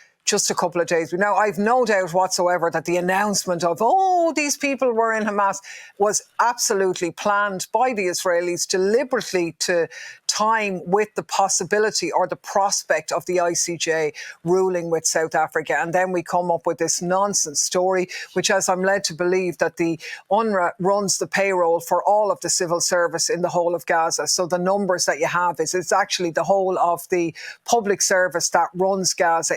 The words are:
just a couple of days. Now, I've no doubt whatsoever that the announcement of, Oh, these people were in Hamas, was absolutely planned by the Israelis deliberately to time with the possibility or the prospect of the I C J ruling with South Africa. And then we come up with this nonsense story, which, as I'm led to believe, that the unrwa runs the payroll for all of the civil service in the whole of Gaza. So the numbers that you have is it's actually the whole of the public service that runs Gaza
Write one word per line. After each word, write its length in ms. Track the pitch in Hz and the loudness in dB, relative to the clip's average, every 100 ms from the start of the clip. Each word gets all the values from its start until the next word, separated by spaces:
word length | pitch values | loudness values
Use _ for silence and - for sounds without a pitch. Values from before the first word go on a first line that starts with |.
| - _ | -20 _
just 260 | - 202 - | -2 0 0
a 40 | 196 | -2
couple 240 | 180 175 | -2 0
of 80 | 165 | 0
days. 240 | 170 165 | 0 0
Now, 240 | 175 208 190 | 0 2 2
I've 200 | 214 170 | 2 0
no 280 | 208 254 | 2 2
doubt 280 | 233 202 185 | 4 2 2
whatsoever 560 | 180 185 - 175 180 165 | 0 0 2 2 2 0
that 120 | 165 | -2
the 120 | 160 175 | -2 -2
announcement 680 | 180 190 208 190 - 175 | 0 0 0 -2 -2 -2
of, 160 | 175 165 | -2 0
Oh, 520 | 226 370 381 359 330 | 2 2 2 2 2
these 220 | 302 294 - | 0 -2 -2
people 360 | 285 269 262 | -2 0 0
were 200 | 226 226 | 2 2
in 100 | 220 | 0
Hamas, 360 | 214 202 196 190 - - - - | 0 0 0 -2 -8 -20 -18 0
was 220 | 208 196 - - | 0 0 -4 0
absolutely 720 | 226 240 - 202 190 175 170 | 0 0 0 0 0 0 -4
planned 560 | - 208 202 208 185 - | -4 0 0 0 -2 -2
by 200 | 220 254 | 0 0
the 140 | 214 180 | 0 -2
Israelis 600 | 175 190 170 175 175 - | -2 0 0 0 -2 -2
deliberately 880 | 190 190 233 277 240 - 185 170 - | 0 2 2 2 -2 -2 -2 -2 -4
to 280 | - 175 160 - - - - | -2 0 0 -6 -18 -10 -6
time 540 | - 214 220 208 185 | -2 0 0 0 -4
with 300 | 180 202 214 | 0 0 0
the 80 | - | -4
possibility 880 | 165 - 190 - 180 208 214 - 170 | -4 0 2 0 0 0 0 0 -2
or 160 | 123 180 | 0 0
the 80 | |
prospect 760 | 175 - 208 196 - - 160 - | -4 -4 0 0 0 0 -2 -2
of 120 | 170 - | -6 -2
the 120 | 180 | 0
I 140 | 175 | 0
C 240 | 170 - 170 | 0 -4 -4
J 360 | 165 160 151 - - - | -2 0 -2 -4 -14 -8
ruling 480 | 165 185 185 180 170 | 0 2 2 0 -2
with 160 | 160 - | -2 0
South 300 | 170 160 165 | -2 0 0
Africa. 400 | 156 165 156 147 | 0 -2 -2 -2
And 140 | 170 | 0
then 180 | 180 185 | 0 0
we 140 | 180 | -2
come 260 | 165 180 180 | -2 -2 0
up 160 | 165 - | 0 -2
with 120 | 165 | 0
this 220 | 165 - | 0 0
nonsense 600 | 175 185 202 190 160 143 | 0 2 2 0 -2 -2
story, 480 | - 185 185 185 180 - - | -2 0 2 2 0 -6 -6
which, 180 | 190 170 | -2 2
as 180 | 196 190 | 2 2
I'm 140 | 185 | 0
led 220 | 190 196 | 2 0
to 100 | - | -2
believe, 440 | 156 175 185 180 - | -2 0 0 -2 -2
that 180 | 165 - | -2 0
the 240 | 165 160 - - - | -2 -2 -8 -16 -2
unrwa 440 | 202 226 196 175 - | 0 2 0 0 0
runs 380 | 185 202 196 - | 0 0 0 -2
the 100 | 180 | -2
payroll 500 | - 196 185 170 165 | 0 0 2 2 0
for 240 | 165 180 | 0 0
all 300 | 175 208 214 | 2 2 2
of 80 | 175 | -2
the 100 | 165 | -2
civil 300 | - 180 170 | -2 0 0
service 500 | - 180 170 160 - | 0 0 0 -2 -2
in 120 | 170 | -2
the 80 | 175 | 0
whole 260 | 170 170 170 | 0 0 -2
of 100 | - | 0
Gaza. 400 | 170 165 156 147 | 0 0 -2 -2
So 220 | - 175 | -2 -2
the 100 | 180 | 0
numbers 460 | 180 202 196 175 | 0 0 0 0
that 160 | - 147 | 0 0
you 80 | 160 | 0
have 320 | 170 180 170 | 0 0 0
is 120 | 156 | -2
it's 200 | 180 - | -2 0
actually 400 | 196 190 - 175 | 0 0 -2 -2
the 100 | 160 | -2
whole 340 | 160 196 185 185 | 2 2 2 0
of 280 | 170 165 - | 0 0 0
the 220 | 185 170 - - - | -2 0 -4 -14 -14
public 380 | - 233 202 196 | 0 0 2 0
service 480 | - 190 180 175 - | 0 2 0 0 0
that 200 | 175 165 | 0 0
runs 400 | 175 190 196 180 | 0 0 0 -2
Gaza 400 | - 175 170 - | 0 2 2 0